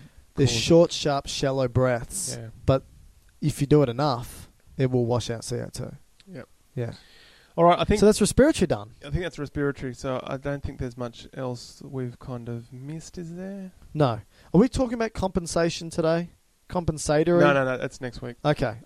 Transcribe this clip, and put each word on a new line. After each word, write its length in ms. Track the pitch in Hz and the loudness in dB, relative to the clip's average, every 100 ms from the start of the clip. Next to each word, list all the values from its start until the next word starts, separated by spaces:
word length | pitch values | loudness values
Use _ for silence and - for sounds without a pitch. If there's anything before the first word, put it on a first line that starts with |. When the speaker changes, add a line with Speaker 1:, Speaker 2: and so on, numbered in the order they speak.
| 135 - - - | -14 -20 -8 0
Speaker 1:
There's 140 | 131 | 2
Speaker 2:
cause 80 | 117 | 2
Speaker 1:
short, 320 | 123 160 170 | 4 6 6
sharp, 340 | - 151 139 - | 2 -2 -4 -4
shallow 420 | - 143 135 127 | -4 -2 0 0
breaths, 680 | 123 127 120 113 - 135 123 | 2 2 0 -6 -8 -8 -10
Speaker 2:
Yeah. 100 | 113 - | -12 -6
Speaker 1:
but 200 | - 135 - - - _ _ - | 0 0 0 -20 -20 _ _ -6
if 200 | 151 - | -4 0
you 60 | 135 | 4
do 160 | 147 | 6
it 60 | 135 | 4
enough, 600 | 117 147 117 117 - - _ - - | 2 -2 -2 -6 -16 -20 _ -12 -2
it 140 | 131 | 0
will 140 | 127 117 | 2 0
wash 240 | 120 - | 0 -2
out 140 | 113 | -8
C 120 | - 120 | -8 -8
O 120 | 117 | -8
two. 200 | - 123 135 _ _ - | -10 -12 -14 _ _ -20
Speaker 2:
Yep. 160 | 170 - _ _ | -18 -20 _ _
Speaker 1:
Yeah. 180 | - 117 98 - - - - _ - | -8 -8 -10 -20 -20 -20 -20 _ 4
Speaker 2:
All 80 | |
right, 140 | 170 175 | 6 6
I 40 | |
think 140 | 165 208 | 4 4
Speaker 1:
So 60 | 196 | 6
that's 140 | 208 | 6
respiratory 480 | 202 - 285 - 185 | 4 6 6 4 0
done. 220 | 113 107 - | 0 -6 -16
Speaker 2:
I 60 | 143 | -8
think 120 | 151 | -6
that's 140 | 180 - | -6 -8
respiratory, 540 | 143 151 143 139 131 | -8 -2 -2 -2 -8
so 260 | 120 135 127 | -8 -6 -6
I 120 | - 135 | -6 -8
don't 260 | 139 143 | -6 -6
think 160 | 143 139 | -8 -8
there's 180 | 131 120 | -8 -8
much 300 | 120 117 - | -10 -12 -16
else 480 | - 127 120 - - | -10 -8 -8 -12 -20
we've 320 | 143 135 123 120 | -12 -8 -8 -10
kind 280 | - 123 117 | -12 -12 -10
of 240 | 117 117 | -12 -12
missed, 460 | 127 139 160 - - | -16 -14 -14 -14 -14
is 160 | 165 | -14
there? 380 | 175 190 196 185 - - | -12 -12 -12 -16 -18 -6
Speaker 1:
No. 260 | 151 139 110 - _ - | 2 2 0 -8 _ 2
Are 60 | 165 | 4
we 80 | 254 | 4
talking 260 | - 254 | 2 -2
about 180 | 233 226 | -2 -4
compensation 760 | - 190 185 170 175 165 - 165 | -4 -4 -4 -2 0 0 -2 -8
today? 400 | - 160 165 175 - _ _ - | -2 0 0 -2 -12 _ _ -8
Compensatory? 720 | 180 165 156 - 151 165 175 | -6 -4 -4 0 2 4 6
Speaker 2:
No, 120 | 147 | 6
no, 100 | 139 | 4
no, 120 | 131 127 | 2 -2
that's 220 | 135 - | -6 -8
next 200 | 127 - | -12 -10
week. 140 | 123 120 | -14 -4
Speaker 1:
Okay, 320 | 151 151 123 110 | 0 0 -2 -4